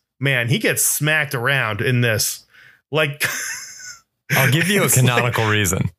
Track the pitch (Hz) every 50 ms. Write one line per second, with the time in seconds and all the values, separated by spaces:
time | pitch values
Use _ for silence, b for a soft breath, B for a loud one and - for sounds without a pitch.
0 | _ _ _ - 127 139 135 123 117 113 - 220 - 208 135 - - - - -
1 | 147 151 156 156 147 147 139 120 117 135 139 135 120 110 107 101 117 131 123 120
2 | 120 117 110 - - - - - - B B B B B B B B - 139 156
3 | 156 143 139 - - B B B B B B B B B B B B B B B
4 | B _ _ _ _ - 139 135 135 123 127 165 170 180 208 196 170 139 - 127
5 | 127 123 123 120 120 120 113 117 113 107 107 104 104 90 95 - - - -